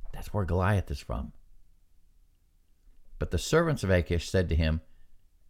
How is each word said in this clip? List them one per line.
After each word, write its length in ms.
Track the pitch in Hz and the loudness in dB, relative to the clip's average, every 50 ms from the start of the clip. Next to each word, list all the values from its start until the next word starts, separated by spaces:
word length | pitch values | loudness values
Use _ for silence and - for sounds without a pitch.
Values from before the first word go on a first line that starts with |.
| - - | -8 -8
That's 200 | - - - - - | -8 -8 -8 -4 -2
where 100 | 104 95 | -2 0
Goliath 460 | 82 85 92 90 95 107 95 - - | 2 2 2 4 4 2 2 0 -2
is 100 | 69 - | -8 -8
from. 320 | - - 57 60 62 - - - - - - - - - - _ - _ - - - - _ - - _ _ _ _ _ _ _ _ _ _ _ _ - - - - - - - | -6 -8 -8 -8 -8 -10 -14 -18 -20 -20 -20 -20 -20 -20 -20 _ -20 _ -20 -20 -20 -20 _ -20 -20 _ _ _ _ _ _ _ _ _ _ _ _ -20 -20 -20 -20 -18 -8 -6
But 120 | 78 - | -6 -4
the 80 | - 85 | -2 -4
servants 440 | - - - 160 170 165 147 - | -2 2 2 2 4 2 0 -2
of 80 | - 95 | 2 4
Achish 380 | 95 90 82 - 87 85 - - | 4 4 4 2 -2 -2 -2 0
said 200 | - 95 90 80 | 0 0 2 2
to 40 | 82 | 2
him, 280 | 78 82 78 78 80 - - - - - - - - - - _ _ - | 2 2 2 0 -2 -4 -10 -20 -20 -20 -20 -20 -20 -20 -20 _ _ -20